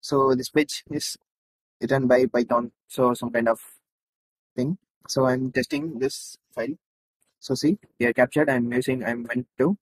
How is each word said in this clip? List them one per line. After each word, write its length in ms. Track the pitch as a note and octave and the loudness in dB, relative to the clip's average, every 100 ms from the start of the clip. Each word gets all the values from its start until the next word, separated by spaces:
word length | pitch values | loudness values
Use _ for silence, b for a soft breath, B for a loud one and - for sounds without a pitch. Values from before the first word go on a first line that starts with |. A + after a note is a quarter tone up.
So 340 | - C#3+ C3+ C3 | 0 2 4 2
this 140 | B2 | 2
page 340 | D3+ D3 - - | 0 0 -4 -8
is 260 | D3+ - - _ _ _ _ _ _ | -8 -8 -12 _ _ _ _ _ _
written 260 | A#2 C3+ B2+ | -2 0 4
by 200 | B2+ B2+ | 4 4
Python, 440 | A#2+ A#2+ A#2+ A#2+ _ _ | 2 0 0 -2 _ _
so 280 | - B2+ | 0 2
some 160 | A#2+ A#2+ | 2 -2
kind 180 | A#2 A#2 | 0 0
of 120 | A2+ - - _ _ _ _ _ _ _ | 0 -4 -20 _ _ _ _ _ _ _
thing. 240 | - B2+ F#3+ _ _ - | -4 -4 -4 _ _ -6
So 180 | - C3 | 0 2
I'm 240 | B2+ C3 | 0 -2
testing 480 | B2+ B2 C#3+ D#3+ B2+ | -4 -2 -4 -4 -4
this 380 | C3 - - - _ | -4 -4 -16 -20 _
file. 200 | - A#2 D#3+ _ _ _ _ _ _ | -8 -8 -8 _ _ _ _ _ _
So 140 | - | -6
see, 240 | C3 D3 G3+ - _ | -2 0 0 -6 _
we 60 | A#2+ | 0
are 60 | |
captured. 360 | A#2 B2 D3+ D3+ | 2 2 4 2
I'm 240 | B2+ A#2+ | 2 0
using, 320 | B2 B2+ C3 | -2 -2 -2
I'm 200 | A2+ A#2+ | -4 -6
went 220 | A#2 A#2 B2 _ | -4 -6 -6 _
to 180 | C#3 G3+ | 0 0